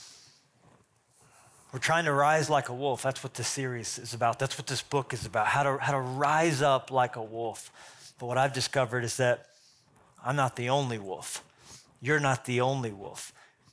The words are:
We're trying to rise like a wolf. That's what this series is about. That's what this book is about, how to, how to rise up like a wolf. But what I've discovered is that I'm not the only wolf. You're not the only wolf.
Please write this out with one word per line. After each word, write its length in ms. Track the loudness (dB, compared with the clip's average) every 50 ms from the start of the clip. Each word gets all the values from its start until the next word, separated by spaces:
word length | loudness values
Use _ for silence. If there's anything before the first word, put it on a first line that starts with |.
| -20 -20 -20 -20 -20 -20 _ _ _ _ _ _ _ _ _ _ _ _ _ _ _ _ _ _ _ _ -20 -20 -20 -20 -20 -20 -16 -12 -6
We're 60 | -2
trying 260 | 0 2 2 2 2
to 80 | 2 4
rise 360 | 4 6 6 4 4 4 2
like 200 | 2 2 2 -2
a 40 | -4
wolf. 280 | -2 -2 0 0 0
That's 200 | 0 -2 -2 -4
what 120 | -6 -10 -8
this 160 | -6 -4 -4
series 500 | -2 -2 -4 -4 -4 -4 -6 -6 -6 -8
is 140 | -8 -8 -4
about. 260 | 0 0 0 0 0
That's 180 | -2 -4 -4
what 100 | -6 -6
this 140 | -6 -4 -4
book 320 | -4 -2 -2 -2 -2 -4 -6
is 120 | -8 -6
about, 220 | -4 -2 0 0
how 160 | 2 2 2 2
to, 140 | 2 0
how 140 | 0 0 0
to 80 | 0 0
rise 640 | -2 -4 -2 0 2 2 4 4 4 2 2 4
up 300 | 4 4 4 2 2 0
like 260 | 2 2 2 2 0
a 60 | -6 -10
wolf. 880 | -8 -6 -6 -6 -6 -6 -8 -12 -14 -18 -20 -20 -20 -20 -20 -20 -20 -14
But 100 | -10 -6
what 100 | 0 2
I've 160 | 4 4 4 2
discovered 500 | 0 -2 0 2 0 0 2 0 -2 -2
is 140 | -2 0
that 300 | 2 4 4 4 2 -2 _ _ _ _ _ _ _ _ _ _ -20 _ _ _ -8 -4
I'm 140 | -2 0
not 180 | 2 0 0 0
the 140 | -2 -2 0
only 280 | 2 2 0 0 -4
wolf. 460 | -6 -6 -8 -8 -8 -6 -8 -8 -8 -10 _ _ _ -20 -20 -20 -20 -20 _ _ _
You're 220 | 0 0 2 2
not 240 | 4 2 0 0 -2
the 160 | 0 0 2
only 320 | 2 2 0 0 -2 -4 -6
wolf. 400 | -8 -12 -12 -10 -10 -10 -10 -12 -18 -20 _ _ _ _ _